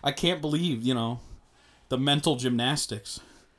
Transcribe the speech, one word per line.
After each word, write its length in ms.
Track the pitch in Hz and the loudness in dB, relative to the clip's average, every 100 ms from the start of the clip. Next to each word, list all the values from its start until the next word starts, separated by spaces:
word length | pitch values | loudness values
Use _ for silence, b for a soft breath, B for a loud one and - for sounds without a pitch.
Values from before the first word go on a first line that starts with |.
I 80 | 139 | -4
can't 300 | 143 170 175 | 0 0 2
believe, 400 | 151 151 175 120 | 0 0 2 0
you 140 | 120 127 | 0 0
know, 240 | 113 123 - - _ b b b _ | 0 -4 -10 -20 _ b b b _
the 80 | 127 | 0
mental 380 | 139 147 156 131 | 2 2 2 0
gymnastics 840 | 127 120 123 147 - 104 - - b b b | 0 0 0 0 -4 -8 -10 -14 b b b